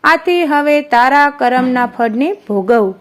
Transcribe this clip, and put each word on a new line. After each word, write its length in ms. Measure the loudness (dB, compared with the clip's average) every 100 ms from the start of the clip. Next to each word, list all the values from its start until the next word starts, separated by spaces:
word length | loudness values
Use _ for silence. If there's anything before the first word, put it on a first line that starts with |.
આથી 400 | 0 0 0 -2
હવે 380 | 0 0 0 0
તારા 480 | 0 2 2 2 2
કર્મના 560 | 0 -2 0 0 -2 -4
ફળને 460 | -2 -4 -2 -4 -4 -6
ભોગવ 460 | -4 0 0 0 -6